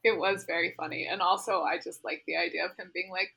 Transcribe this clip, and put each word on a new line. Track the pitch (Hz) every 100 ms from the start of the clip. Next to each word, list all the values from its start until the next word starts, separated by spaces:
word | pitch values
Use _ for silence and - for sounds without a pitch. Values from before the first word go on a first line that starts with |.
It | 226 190
was | 190 196 -
very | 170 170 -
funny, | 160 151 -
and | 190
also, | 180 196 226 190
I | 151 170
just | - -
like | 110 156 -
the | 165
idea | 175 160
of | 175 -
him | 185
being | 175 185
like, | 185 196